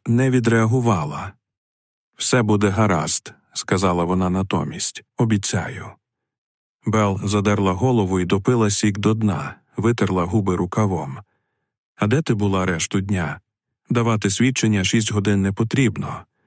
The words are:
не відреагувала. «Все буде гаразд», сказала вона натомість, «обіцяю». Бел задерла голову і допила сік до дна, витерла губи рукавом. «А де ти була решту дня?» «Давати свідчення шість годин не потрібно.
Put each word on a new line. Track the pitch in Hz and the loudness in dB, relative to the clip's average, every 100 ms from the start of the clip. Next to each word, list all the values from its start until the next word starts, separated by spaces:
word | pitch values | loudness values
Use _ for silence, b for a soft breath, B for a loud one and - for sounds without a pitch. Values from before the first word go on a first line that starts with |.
| - | 0
не | 117 131 | 2 4
відреагувала. | 127 113 113 113 127 117 90 76 78 95 - _ _ _ _ _ _ _ - | 2 2 2 2 2 2 0 -2 -8 -12 -16 _ _ _ _ _ _ _ -4
«Все | - 127 | 0 2
буде | 107 104 101 | 2 2 2
гаразд», | 101 107 85 78 - - - _ | 2 2 0 0 -4 -6 -18 _
сказала | - - 92 92 87 | -10 -4 0 2 0
вона | 87 90 92 | 0 0 0
натомість, | 92 98 90 80 170 - - - - | -2 -2 -4 -4 -6 -8 -8 -16 -4
«обіцяю». | 113 104 - 95 73 98 - - _ _ _ _ _ _ _ _ - | 0 0 0 -4 -6 -10 -14 -18 _ _ _ _ _ _ _ _ -2
Бел | 110 104 95 | 2 2 0
задерла | 101 104 98 101 95 | 0 0 2 2 0
голову | 90 131 120 95 92 | 0 2 2 2 0
і | |
допила | 87 98 98 123 104 | 0 0 2 2 2
сік | - 107 101 | 2 0 0
до | 107 | 0
дна, | 110 107 78 95 - _ - | 0 0 -2 -8 -14 _ -2
витерла | 110 120 95 92 | 0 0 0 0
губи | 85 110 95 87 | 0 0 0 -2
рукавом. | 90 - 104 87 76 65 - _ _ _ _ _ _ - | -2 0 0 -2 -6 -12 -18 _ _ _ _ _ _ -4
«А | 107 | 0
де | 139 | 0
ти | 160 | 0
була | 107 104 95 92 | 0 0 0 0
решту | 82 - 98 | -2 -2 -4
дня?» | 98 95 78 73 _ _ _ _ _ | -2 -2 -4 -8 _ _ _ _ _
«Давати | 120 117 110 101 | 0 2 0 0
свідчення | - 127 127 113 104 | 2 2 2 2 2
шість | 92 120 107 | 2 0 0
годин | 104 101 101 | 0 2 2
не | 98 | 0
потрібно. | 98 113 - 123 95 73 - - _ | -2 -2 2 0 -2 -8 -10 -14 _